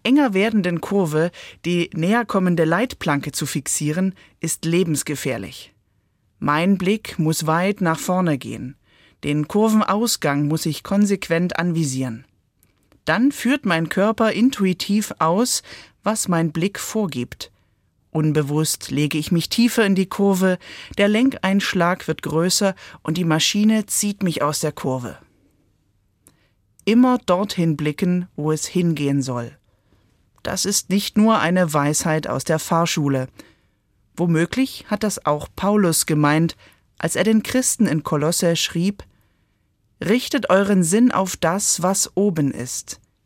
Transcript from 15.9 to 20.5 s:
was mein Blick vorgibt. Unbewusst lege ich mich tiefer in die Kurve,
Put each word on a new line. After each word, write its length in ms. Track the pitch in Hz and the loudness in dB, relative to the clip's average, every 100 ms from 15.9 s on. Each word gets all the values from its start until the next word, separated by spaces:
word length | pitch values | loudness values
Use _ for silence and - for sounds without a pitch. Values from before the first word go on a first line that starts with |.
| _ | _
was 240 | - 220 - | -4 -2 0
mein 240 | 170 165 | 0 0
Blick 260 | 160 190 - | 0 -2 -4
vorgibt. 720 | - 220 202 123 120 - - _ _ _ _ _ _ | -6 -4 -4 -4 -8 -10 -18 _ _ _ _ _ _
Unbewusst 800 | 156 156 151 143 147 156 - - | 0 2 2 0 0 -2 -4 -4
lege 260 | 135 147 156 | -2 0 -2
ich 160 | 151 | 0
mich 160 | 170 - | 0 0
tiefer 380 | - 233 - 208 | 2 2 4 2
in 80 | |
die 120 | 190 190 | 2 0
Kurve, 520 | - 202 190 185 | 0 2 2 2